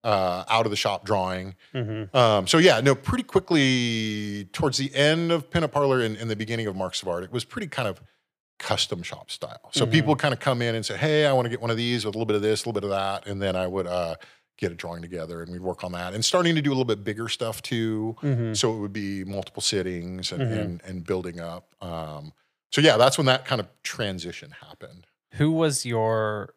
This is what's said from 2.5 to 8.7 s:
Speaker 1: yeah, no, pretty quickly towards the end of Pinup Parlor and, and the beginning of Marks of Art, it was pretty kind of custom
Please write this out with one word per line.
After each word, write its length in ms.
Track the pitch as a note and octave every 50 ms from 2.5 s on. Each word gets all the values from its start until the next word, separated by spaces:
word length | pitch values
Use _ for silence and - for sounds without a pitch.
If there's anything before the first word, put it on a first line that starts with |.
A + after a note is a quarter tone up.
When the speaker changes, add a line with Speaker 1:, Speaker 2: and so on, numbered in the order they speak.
| -
Speaker 1:
yeah, 220 | E3 E3+ F#3 C3 A2+
no, 140 | B2 C#3 C3+
pretty 280 | C3+ - - - B3+ -
quickly 1200 | - - F#3+ F#3 - F3 D#3 C#3 C3 C3 B2+ A#2+ A#2+ A#2 A2+ A2 A2 G#2+ G#2+ G#2 G#2 G2+ G2+ G2+ F#2+ -
towards 240 | - D#3 C#3+ -
the 160 | - C3+ C3+ -
end 360 | C3+ C#3+ D3+ D#3+ E3 E3+ E3
of 180 | E3+ E3 C#3 -
Pinup 220 | - E3+ E3 D3 -
Parlor 260 | D3 C#3+ C#3 C3 B2+
and, 140 | A#2 A2 A2
and 120 | G2+ A#2 A#2
the 60 | A2
beginning 300 | G2+ A2 G#2+ A#2 A2+ A2+
of 80 | G#2 F#2+
Marks 260 | F#2+ F#2+ F2+ - -
of 60 | - F#2
Art, 140 | F2 F2 F#2
it 60 | F2+
was 120 | A#2 B2 -
pretty 220 | _ - A#3+ G#3+
kind 200 | D#3 - - B2
of 140 | G#2 F2+ - - _ _ _ _ _ _ _ _ _ _ _
custom 440 | - -